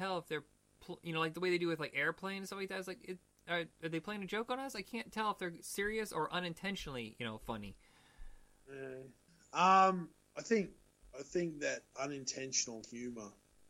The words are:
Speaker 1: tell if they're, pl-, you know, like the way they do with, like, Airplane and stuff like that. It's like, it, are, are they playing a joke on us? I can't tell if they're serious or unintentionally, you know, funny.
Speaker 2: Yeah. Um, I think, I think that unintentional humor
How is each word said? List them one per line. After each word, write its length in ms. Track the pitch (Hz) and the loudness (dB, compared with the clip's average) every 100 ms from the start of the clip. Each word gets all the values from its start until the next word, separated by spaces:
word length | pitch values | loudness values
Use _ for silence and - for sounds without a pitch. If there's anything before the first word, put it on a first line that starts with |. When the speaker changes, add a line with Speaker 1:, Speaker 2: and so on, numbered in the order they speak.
| 190 | -2
Speaker 1:
tell 120 | 180 | 0
if 80 | - | -2
they're, 160 | 156 - _ _ - | -4 -6 _ _ -18
pl-, 180 | - 165 | -12 -8
you 100 | 165 | -2
know, 80 | 160 | 0
like 140 | 160 | 0
the 60 | 165 | 2
way 100 | 185 | 2
they 80 | 175 | 4
do 100 | 175 | 2
with, 100 | 160 | 0
like, 140 | 143 | 0
Airplane 440 | 139 151 165 196 196 | 0 0 0 -4 -6
and 80 | 190 | -6
stuff 120 | 196 | -6
like 120 | 190 | -4
that. 80 | 190 | -4
It's 100 | 185 | -6
like, 160 | 185 | -8
it, 140 | - 180 _ _ - | -8 -10 _ _ -2
are, 160 | 170 165 - | -2 -2 -4
are 40 | 165 | -2
they 120 | 165 | -2
playing 220 | 208 208 | -2 -6
a 40 | 190 | -2
joke 240 | 208 233 | -2 0
on 80 | 254 | -2
us? 160 | 269 | -4
I 80 | 226 | -6
can't 300 | 190 226 - | -6 -6 -6
tell 180 | 220 214 | -2 0
if 80 | 196 | 0
they're 160 | 180 165 | -4 -6
serious 500 | - - 208 220 214 | -8 -2 0 0 -2
or 200 | 160 151 | 0 0
unintentionally, 840 | 175 180 165 196 190 156 127 110 - | 0 -2 -4 -4 -4 -4 -6 -6 -6
you 80 | 120 | -6
know, 120 | 110 - | -6 -6
funny. 300 | 110 101 98 - - - - - - - - - | -6 -6 -14 -20 -20 -20 -14 -12 -14 -20 -20 -14
Speaker 2:
Yeah. 280 | 135 135 131 135 - _ - - | -10 -8 -10 -12 -18 _ -20 -2
Um, 560 | 156 185 190 190 185 160 - _ - | 6 10 10 10 6 -2 -10 _ -6
I 60 | |
think, 280 | - 226 170 - - _ - 131 | 2 2 2 -6 -20 _ -16 -12
I 40 | |
think 380 | 143 180 170 147 | -2 0 0 -2
that 220 | 143 123 - - | -2 -2 -6 -6
unintentional 840 | 143 139 127 139 135 127 - 110 107 | -4 -4 -4 -4 -2 0 -2 -4 -10
humor 380 | 120 123 117 101 - _ - | -6 -6 -6 -10 -14 _ -20